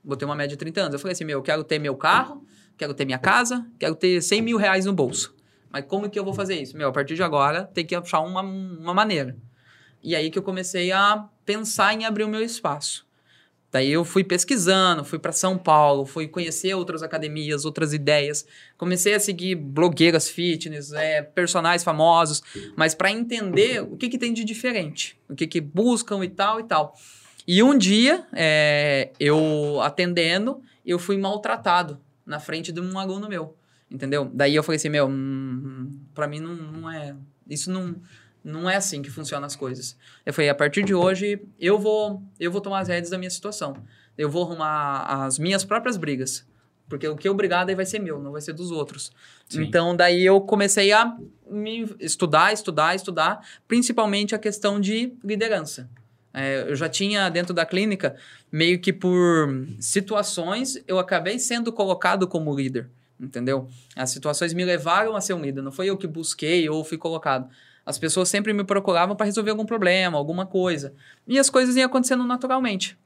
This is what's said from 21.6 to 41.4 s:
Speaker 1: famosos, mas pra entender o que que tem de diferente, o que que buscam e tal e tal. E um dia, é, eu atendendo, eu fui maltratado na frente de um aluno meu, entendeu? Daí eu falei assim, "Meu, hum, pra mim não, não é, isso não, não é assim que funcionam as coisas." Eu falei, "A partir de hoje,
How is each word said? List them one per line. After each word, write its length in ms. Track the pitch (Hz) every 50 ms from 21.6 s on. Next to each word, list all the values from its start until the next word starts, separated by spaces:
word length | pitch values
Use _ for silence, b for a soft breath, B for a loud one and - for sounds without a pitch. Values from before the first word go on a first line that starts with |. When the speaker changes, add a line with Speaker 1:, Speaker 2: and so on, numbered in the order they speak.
| 165 165 175 170 175
Speaker 1:
famosos, 580 | 175 160 151 156 165 170 165 165 156 151 143 B B B B B B B
mas 200 | - 160 160 160
pra 160 | - 185 190
entender 720 | 208 226 233 233 247 226 214 190 175 180 214 247 254 220 -
o 120 | - -
que 120 | - - 240
que 80 | 254
tem 160 | 240 240 233 233
de 100 | 220 226
diferente, 720 | 214 226 226 - 254 240 214 170 151 - - - - - _ _ _
o 60 | 147
que 100 | - 160
que 160 | 156 - 170
buscam 640 | 156 143 147 175 220 247 240 226 233 - 208 196 185
e 40 | 175
tal 300 | 190 - 196 208 220 226
e 40 | 226
tal. 320 | 226 180 156 147 151 B B B B B B B B B B B
E 140 | - 175 190
um 160 | 220 262 285
dia, 480 | 269 190 185 202 214 240 269 320 359 - - -
é, 760 | - 165 156 151 156 151 151 147 147 147 147 143 135 131 - - _
eu 600 | 147 143 147 156 156 156 156 151 147 147 147 139 110
atendendo, 800 | 147 151 - 190 180 175 170 165 160 175 190 214 247 277 277 b b b b b
eu 140 | - 175
fui 180 | 175 175 - 202
maltratado 840 | 196 196 196 208 208 - 220 226 233 - 196 175 175 180 151 143 139 _ _ _ _ _
na 140 | - 147 151
frente 320 | 147 - 156 160 160 165
de 100 | 165 170
um 160 | 180 185 190
aluno 320 | 190 190 190 190 196 208 214
meu, 260 | 202 170 156 156 - _ _ _ _ _ _ _
entendeu? 360 | - 135 139 135 139 147 139 127 -
Daí 220 | 127 143 143 147
eu 80 | 151 147
falei 140 | - 160
assim, 120 | 151 - 160
"Meu, 180 | 151 147 143
hum, 840 | 135 135 135 135 135 135 135 135 131 127 127 139 135 131 131 127 143 139 143 143 - _
pra 120 | 151 151
mim 120 | 147 147 151
não, 160 | 160 165 175
não 340 | 165 160 151 156 160 165 160
é, 260 | 165 160 147 143 139 139 135 - _ _ _
isso 220 | - 147 151 - 180
não, 280 | 185 185 185 175 170 175 b b b b b b b b _
não 240 | 151 151 160 175
é 100 | 185 185
assim 220 | 196 190 - 156 143
que 120 | 139 123
funcionam 340 | 120 - 151 - 156 143 143
as 100 | 147 139
coisas." 400 | - 139 127 131 127 - - - b b b b b b
Eu 80 | - 143
falei, 160 | - 151 143
"A 60 | 139
partir 280 | - 147 147 147 202 202
de 120 | 190 196
hoje, 440 | 180 175 185 190 180 202 208 208 202